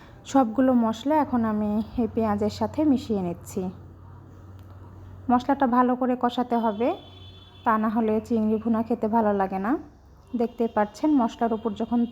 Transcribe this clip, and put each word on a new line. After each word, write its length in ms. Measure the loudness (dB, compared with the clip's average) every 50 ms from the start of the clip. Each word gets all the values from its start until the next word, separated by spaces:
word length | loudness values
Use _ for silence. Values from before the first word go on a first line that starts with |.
| -20 -20 -20 -20 -6
সবগুলো 460 | 0 4 4 4 4 2 2 4 4 4 4 4
মশলা 300 | 2 0 -2 0 0 2 2 2
এখন 160 | 2 0 0 0
আমি 260 | 0 0 0 0 0 0 -2 -2 -4 -2 -2
এই 60 | -2 -2 0
পেঁয়াজের 400 | 0 0 0 0 0 0 -2 -2 -2
সাথে 220 | -4 -4 0 0 2
মিশিয়ে 380 | 4 2 2 0 -2 -2 -2
নিচ্ছি। 400 | -2 -4 -6 -8 -10 -8 -6 -6 -6 -6 -8 -12 -16 -20 -20 -20 -20 -20 -20 -20 -20 -20 -20 -20 -20 -20 -20 -20 -20 -20 -20 -20 -20 -20 -20 -20 -18 -18 -18 -8 -2 2
মশলাটা 380 | 2 2 2 2 0 2 2 2 4
ভালো 160 | 4 4 4 2 0
করে 140 | 0 0 0 0
কষাতে 360 | 0 -2 0 -2 -2 0 0 0 0
হবে, 240 | 0 0 0 0 -2 -2 -4 -8 -18 -20 -20 -20 -20 -20 -20 -20 -20 -12 -4
তা 100 | 0 2 2 2
না 100 | 2 0 0
হলে 200 | 0 0 0 0 0 0 0
চিংড়ি 280 | 0 0 2 2 0 0
ভুনা 180 | 0 0 0 0
খেতে 240 | 0 0 -2 -2 0 0
ভালো 220 | 2 2 2 2 2
লাগে 260 | 2 0 -2 -2 -2 -2
না। 60 | -2 -2 -2 -4 -8 -20 -20 -20 -20 -20 -20 -14 -6 -4 -2
দেখতে 240 | -2 -2 -2 -2 -2 0 0
পাচ্ছেন 340 | 0 0 -2 -2 -2 2 4 4 4
মশলার 320 | 2 2 0 -2 -2 -2 0
উপর 140 | -2 -4 -4 -4 -4
যখন 200 | -4 0 0 0 0 2